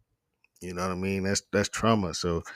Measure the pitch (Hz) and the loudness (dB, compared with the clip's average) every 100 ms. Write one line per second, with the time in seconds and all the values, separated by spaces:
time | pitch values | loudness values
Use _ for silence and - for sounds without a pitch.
0 | _ _ _ _ _ _ 90 87 92 92 | _ _ _ _ _ _ -8 -4 -2 -2
1 | 95 95 95 101 - 98 101 - 110 110 | -2 0 0 -2 0 0 0 2 4 4
2 | 90 76 87 82 - | 2 -2 -2 -2 -4